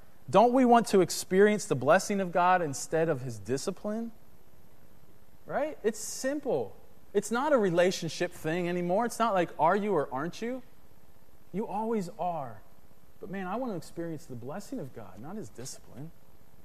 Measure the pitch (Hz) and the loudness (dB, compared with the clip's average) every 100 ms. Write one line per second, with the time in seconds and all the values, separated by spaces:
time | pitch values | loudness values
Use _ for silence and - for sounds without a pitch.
0 | - - - 175 240 247 254 233 220 202 | -14 -14 2 6 8 8 8 8 8 6
1 | 175 - - 190 208 208 - 143 127 180 | 4 2 2 6 6 6 0 2 6 6
2 | - 202 185 180 175 180 160 135 - 160 | 6 0 0 4 6 6 2 -2 -2 2
3 | 165 139 131 110 101 135 - 185 208 214 | 2 2 -2 -6 -2 -2 -2 -4 -4 -4
4 | 233 - - - - - - - - - | -6 -10 -14 -14 -14 -14 -14 -14 -14 -14
5 | - - - - - 180 302 - 208 226 | -14 -14 -14 -14 -4 -2 0 0 -2 -2
6 | - - 262 294 269 160 101 - - - | -4 -4 -2 -2 0 0 -2 -8 -14 -14
7 | - 202 - 233 294 277 202 170 180 185 | -4 -2 0 0 4 6 6 6 6 4
8 | 165 - 175 - 156 170 175 180 175 190 | -2 -2 -2 -2 -2 0 0 0 2 2
9 | 233 - 226 190 170 - 151 202 208 175 | 2 2 2 4 2 4 4 4 4 2
10 | 139 127 160 - 233 262 - - - - | 2 -2 -4 -4 -6 -6 -10 -14 -14 -14
11 | - - - - - 180 226 185 220 226 | -14 -14 -14 -14 -8 -6 -4 -4 -2 -2
12 | 170 165 175 165 127 107 - - - - | -4 -4 -4 -2 -6 -10 -12 -14 -14 -14
13 | - - - 190 185 214 262 180 - - | -14 -12 -8 -6 -4 -4 -4 -6 -8 -8
14 | 170 156 - 120 120 156 - 139 143 123 | -6 -8 -10 -10 -10 -10 -8 -8 -8 -10
15 | 101 92 135 214 117 - 147 - - 110 | -12 -12 -10 -10 -10 -10 -12 -12 -14 -12
16 | 156 - - - - - | -12 -12 -14 -14 -14 -14